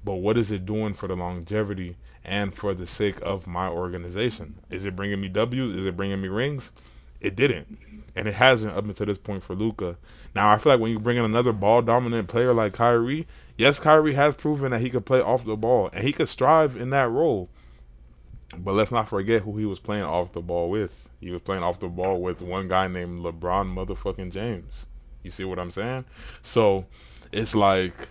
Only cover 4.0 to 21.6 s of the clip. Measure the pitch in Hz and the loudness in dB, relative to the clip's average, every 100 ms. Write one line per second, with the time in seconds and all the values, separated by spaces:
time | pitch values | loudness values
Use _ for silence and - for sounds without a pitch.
4 | 87 92 120 110 76 76 - 92 98 92 | -8 -4 -4 -4 -16 -18 -12 -8 -6 -6
5 | 101 98 98 98 117 127 127 92 95 87 | -4 -4 -2 -2 0 0 -2 -2 -4 -2
6 | 98 98 95 101 135 143 - - - - | -4 -4 -4 -4 -4 -6 -12 -20 -20 -20
7 | - - 101 98 135 90 - - - - | -20 -6 -6 0 0 0 -8 -20 -20 -20
8 | - - 104 101 131 123 107 87 104 95 | -10 -6 -4 4 6 6 2 -4 -6 -4
9 | 104 98 - 98 - 92 113 - 90 87 | -4 -4 -6 -10 -6 -2 -2 -2 -6 -6
10 | - - - 98 104 107 156 127 113 113 | -18 -20 -8 2 6 6 8 6 4 0
11 | 113 120 110 113 123 107 101 117 120 120 | 0 2 2 2 2 2 6 6 6 2
12 | 120 117 92 117 127 117 107 95 117 120 | 2 -4 -2 0 4 4 2 2 4 4
13 | 120 151 165 - - - 127 143 151 156 | 2 -4 -6 -16 -18 2 2 4 6 6
14 | 156 139 147 139 151 147 135 120 123 123 | 6 4 2 2 -2 -2 -2 -2 0 -2
15 | 104 131 104 123 113 107 113 123 95 92 | 2 2 4 0 0 -2 2 2 2 -2
16 | 120 143 160 - 131 160 151 117 123 139 | -4 0 -4 2 4 4 4 -2 -2 0
17 | 123 120 165 107 90 - - - - - | 2 2 0 0 -4 -16 -20 -20 -20 -20
18 | - - - - - 85 95 98 107 120 | -20 -20 -20 -20 -18 -10 -2 0 2 0
19 | 107 101 98 113 101 107 107 92 - 104 | 0 -2 2 0 0 -4 -4 -6 -6 -4
20 | 82 85 87 85 87 87 85 104 95 - | 0 -2 -2 -8 -4 -2 -2 -2 -4 -8
21 | - - 87 87 - 95 | -20 -16 -10 -10 -4 -2